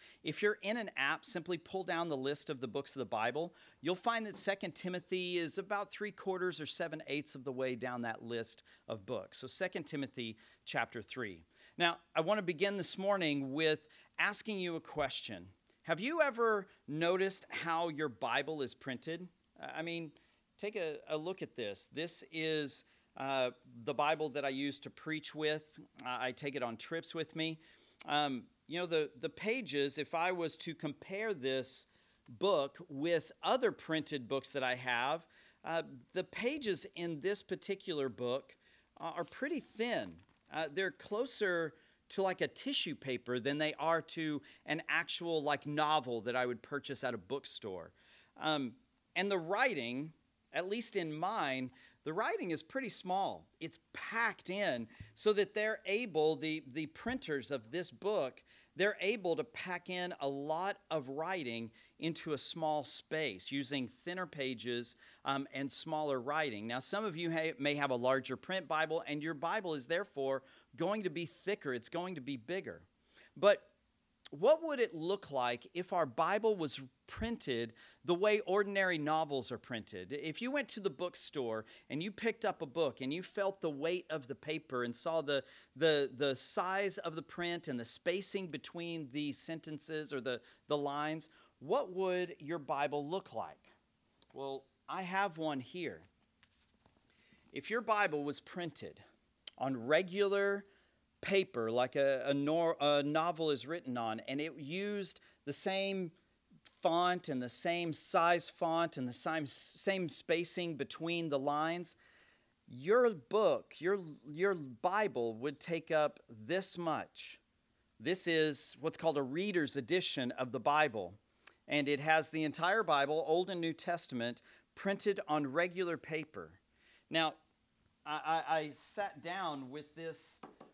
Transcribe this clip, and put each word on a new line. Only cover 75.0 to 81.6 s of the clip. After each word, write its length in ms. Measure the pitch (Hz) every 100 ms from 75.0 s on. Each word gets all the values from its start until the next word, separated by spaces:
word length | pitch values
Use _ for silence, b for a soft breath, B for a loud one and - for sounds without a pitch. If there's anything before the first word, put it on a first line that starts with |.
| 165 196 -
like 340 | 139 123 120 -
if 180 | 170 180
our 140 | 185 151
Bible 480 | 113 165 208 220
was 260 | 208 156 - 131 _ -
printed 640 | - 226 233 - 120 117 - B B
the 100 | -
way 260 | 175 208 208 -
ordinary 520 | 196 202 196 185 170
novels 520 | 147 156 160 139 117
are 80 | 113
printed? 540 | - 117 95 98 92
If 280 | 143 156 151
you 120 | 240
went 160 | 285 269
to 120 | -
the 100 | 190
bookstore 720 | 135 180 - - 151 120 110